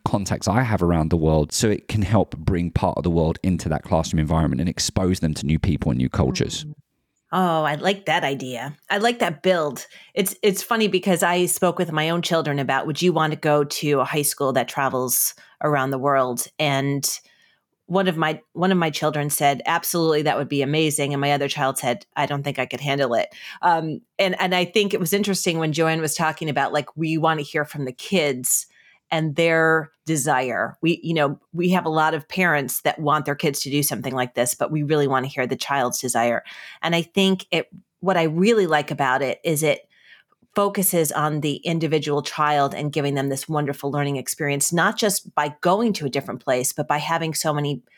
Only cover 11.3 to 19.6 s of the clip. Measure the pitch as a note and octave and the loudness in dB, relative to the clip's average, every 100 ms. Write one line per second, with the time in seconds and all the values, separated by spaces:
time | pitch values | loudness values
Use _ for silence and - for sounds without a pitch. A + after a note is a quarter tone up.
11.3 | F3+ F3+ - F3+ E3+ E3+ D#3 D#3+ E3+ - | 2 2 2 2 2 0 0 0 0 2
12.3 | E3 D3+ C#3+ C#3 C3+ D#3 C#3+ F3+ D#3+ D#3 | 0 0 -2 0 0 0 0 2 4 2
13.3 | D3+ D#3 D3 C#3+ - D3 C#3 C3 D3+ C#3+ | 0 2 2 2 -2 0 2 2 0 -2
14.3 | - C3+ B2+ - - C3+ B2+ B2+ - - | 0 0 0 -2 -2 -2 0 -2 -2 -4
15.3 | - - - D3+ D3 C3+ C3+ C#3+ C#3 B2+ | -6 -20 -4 0 2 0 0 2 2 2
16.3 | A#2+ - - D3+ C3+ C#3 C#3 - - _ | -2 -6 -2 0 2 0 -2 -4 -6 _
17.3 | _ _ _ _ _ - F3+ F#3 D#3+ D#3+ | _ _ _ _ _ -4 0 0 0 -2
18.3 | D#3 _ E3+ F#3 F#3 D#3+ C#3+ D3+ D3+ D3 | -4 _ -2 2 2 0 0 -2 0 -2
19.3 | - C#3+ C3 | 2 2 2